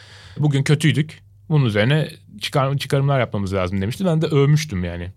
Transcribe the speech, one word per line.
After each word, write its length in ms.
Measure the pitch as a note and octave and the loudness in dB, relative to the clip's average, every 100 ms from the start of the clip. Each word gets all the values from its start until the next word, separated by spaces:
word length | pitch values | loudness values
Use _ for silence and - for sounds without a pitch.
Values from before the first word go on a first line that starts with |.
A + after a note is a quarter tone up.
| - - - - | -20 -20 -14 -4
"Bugün 240 | D3+ C#3 | 0 0
kötüydük. 600 | C#3 D3+ D#3+ D#3 D#3 - - - - | 2 2 2 2 -2 -6 -20 -16 -2
Bunun 160 | D3+ | 0
üzerine 440 | B2 G#2 A2 D#3 C#3+ - - - | 2 2 2 2 -2 -8 -20 -12
çıkar-, 380 | - D3 C3+ C#3 | -4 -2 0 -2
çıkarımlar 420 | - C#3+ C#3 C#3 | -2 0 2 0
yapmamız 340 | A2+ G#2 G2 | 0 -2 -2
lazım." 260 | F#2+ F2+ F#2+ | -2 -2 -2
demişti. 240 | F#2+ - | -2 -2
Ben 180 | F#3 D#3+ | 0 0
de 40 | D#3+ | 2
övmüştüm 580 | D3+ C#3 D3 - F#2 | 2 4 2 0 -6
yani. 260 | F2 F2 F2 | -6 -8 -12